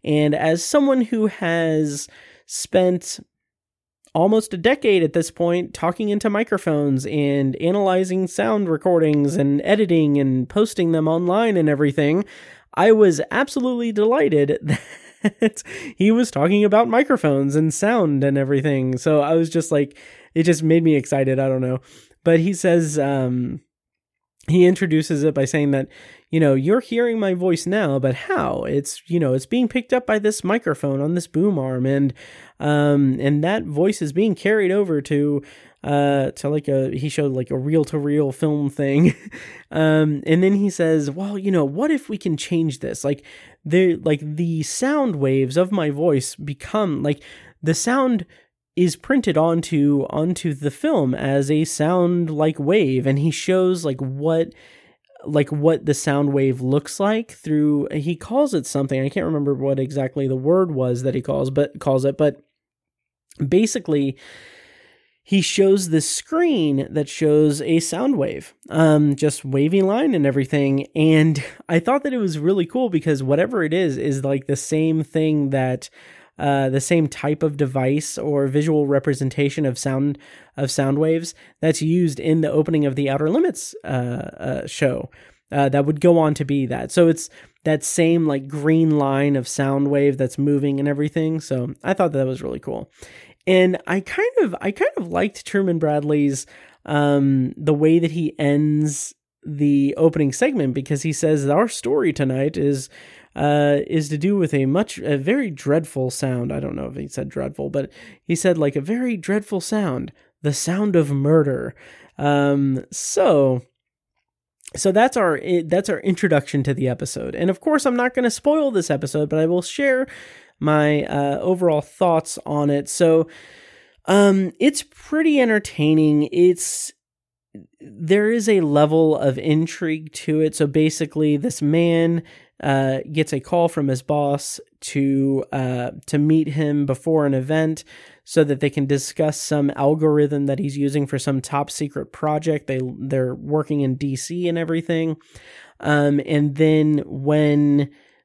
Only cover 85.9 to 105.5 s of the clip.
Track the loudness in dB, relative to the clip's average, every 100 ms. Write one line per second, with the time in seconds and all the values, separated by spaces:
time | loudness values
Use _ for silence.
85.9 | 2 4 6 4 0 -2 -2 -2 -6 -2
86.9 | 4 4 4 -4 -16 -20 _ -2 -2 -2
87.9 | 0 2 4 2 -2 -6 -2 2 4 4
88.9 | 4 2 2 2 0 -2 -2 0 0 0
89.9 | 2 2 2 -4 0 0 0 0 0 -2
90.9 | -2 -2 -2 -2 -4 -4 -6 -6 -8 -6
91.9 | 0 0 0 -2 -4 -8 -8 -8 -10 -12
92.9 | _ -20 -20 -20 _ 2 4 4 0 -4
93.9 | -4 -4 -4 -2 0 0 -2 -8 -2 -2
94.9 | -2 -4 -2 -2 -6 -4 -2 0 0 0
95.9 | 0 0 2 2 -2 -10 -20 -20 _ -4
96.9 | 0 2 4 4 2 0 -2 -2 2 4
97.9 | 4 2 -2 -4 -2 0 2 2 2 0
98.9 | -4 -12 _ _ _ -14 -2 2 2 2
99.9 | 2 2 2 -2 0 0 0 -2 -4 -4
100.9 | -4 -4 -2 0 0 2 2 0 -2 -2
101.9 | 0 0 0 -2 0 -2 0 -2 -2 -6
102.9 | -18 -20 -20 -16 -4 0 2 2 0 0
103.9 | -4 -2 -2 0 0 0 0 2 0 -2
104.9 | -6 -4 -2 0 -2 -2